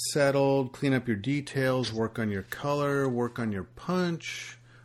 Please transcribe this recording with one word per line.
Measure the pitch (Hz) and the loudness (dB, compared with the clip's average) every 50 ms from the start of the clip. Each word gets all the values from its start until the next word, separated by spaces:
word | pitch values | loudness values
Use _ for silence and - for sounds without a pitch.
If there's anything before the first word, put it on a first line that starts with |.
| - - | -6 -2
settled, | - 151 143 139 135 139 139 135 139 139 135 120 | 2 4 4 4 6 4 4 4 4 2 2 -2
clean | - - 147 139 131 | -4 -2 0 2 2
up | 127 120 - | 2 2 0
your | 110 | -2
details, | 98 98 131 143 143 139 - - 139 131 131 127 131 123 107 | 0 0 0 -2 -2 -2 -4 -2 0 2 2 2 2 0 -2
work | 110 110 110 110 - - | -2 -2 -2 -2 -2 -2
on | 113 107 | -2 -2
your | 101 98 95 | -2 -2 -4
color, | - - - - 143 143 147 143 143 139 139 139 135 | -8 -8 -4 -2 -2 0 0 0 0 2 2 2 2
work | 120 120 120 120 120 - | 2 0 0 -2 -2 -4
on | 117 110 | -2 -2
your | 104 95 90 | -2 -4 -6
punch, | - - - - - 180 185 180 175 170 156 - - - - - - - - - - - - - | -8 -12 -10 -6 -2 0 0 0 0 -2 -4 -6 -8 -10 -10 -10 -12 -16 -18 -20 -20 -20 -20 -20